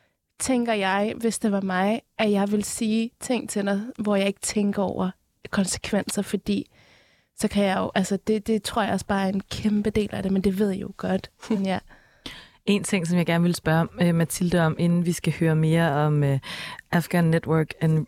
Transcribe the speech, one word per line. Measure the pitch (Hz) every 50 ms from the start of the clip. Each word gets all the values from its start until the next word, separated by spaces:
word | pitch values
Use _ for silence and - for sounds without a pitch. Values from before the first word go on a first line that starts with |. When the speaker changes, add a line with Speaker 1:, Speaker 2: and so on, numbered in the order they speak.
| _ _ _ _ _ _ _ -
Speaker 1:
tænker | - - 262 240 240 233
jeg, | 220 208 190 190 190 202 208 220 -
hvis | - 226 226 202 -
det | - 214
var | 196 196
mig, | 196 190 185 180 190 208 226 - - _ _ -
at | 220 208
jeg | 208 196 202 202
vil | 214 208 196
sige | - - - 233 214 220 226 226 240 - _
ting | - - 254 220 - -
til | - 208 202
dig, | 196 202 196 214 254 - -
hvor | 208 208 208
jeg | 196 196
ikke | 202 196 -
tænker | - - - 214 202 202 202 202
over | 190 - - - 185 185 - _ _ _ _ _ - -
konsekvenser, | - 202 190 - - - - - 220 202 - - - 208
fordi | 196 - - 196 - - 202 - - - _ _ _ _ _ _ _ _ _ _ _ _ _
så | - - 208
kan | - 202 202
jeg | 190 190 190
jo, | 185 175 -
altså | 196 185 - 196 190 -
det, | - 220 214 -
det | - 220 208
tror | - - - 233
jeg | 202 196
også | 202 190 -
bare | - 202 196 196
er | 190
en | 202 196 - -
kæmpe | - - - 214 208 208 208 220
del | - 220 208 -
af | - 208
det, | 190 190
men | 196 190 180
det | 202 185 190
ved | 214 202
I | 185 196
jo | 190 - -
godt. | - - 190 185 190 - - _ _
Speaker 2:
<laughs> | - -
Speaker 1:
Men | 220 196 196
ja. | 190 180 - - - - - _ _ _ _ _ - - - - - _ _ _
Speaker 2:
En | - 202 196 160
ting, | - 214 185 165
som | 165 175 180
jeg | 165
gerne | 170 165 165 175
vil | 175 170
spørge, | - - 160 156 165 170 - - -
øh, | 180 175 170
Mathilde | 165 165 - - - 185 170 180 175
om, | 165 160 156 -
inden | 175 170 175 175 170
vi | 180
skal | 170 - - 165 147 -
høre | 165 160 156
mere | 156 160 156 160 165 170 160
om, | 139 147 151 151 151 147 143
øh, | 139 139 135 - - - - - - - - - _
Afghan | - 175 160 - - 175 165
Network | 160 160 165 - - 160 160 156 - - -
and, | 165 160 156 156 151